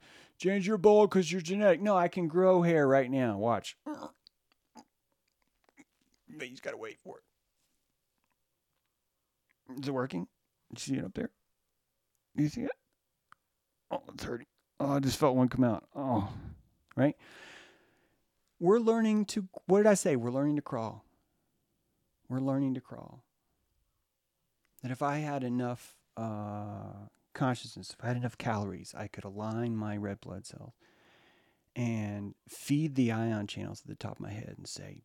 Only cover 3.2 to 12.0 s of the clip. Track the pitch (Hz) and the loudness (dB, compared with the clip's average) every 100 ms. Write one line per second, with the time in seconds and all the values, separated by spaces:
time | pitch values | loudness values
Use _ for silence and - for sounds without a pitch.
3.2 | 123 101 113 104 - - - 302 240 - | 2 2 0 0 -2 -12 -12 -12 -12 -18
4.2 | _ _ _ _ _ - - _ _ _ | _ _ _ _ _ -20 -20 _ _ _
5.2 | _ _ _ _ _ _ _ _ _ _ | _ _ _ _ _ _ _ _ _ _
6.2 | - 151 127 131 135 113 110 - 127 113 | -20 -14 -14 -12 -10 -10 -12 -14 -18 -20
7.2 | _ _ _ _ _ _ _ _ _ _ | _ _ _ _ _ _ _ _ _ _
8.2 | _ _ _ _ _ _ _ _ _ _ | _ _ _ _ _ _ _ _ _ _
9.2 | _ _ _ _ - 127 139 135 131 175 | _ _ _ _ -16 -8 -4 -2 -2 -4
10.2 | 180 _ _ _ _ 113 - 135 - 214 | -8 _ _ _ _ -12 -6 -4 -4 -6
11.2 | - - _ _ _ _ _ _ | -8 -10 _ _ _ _ _ _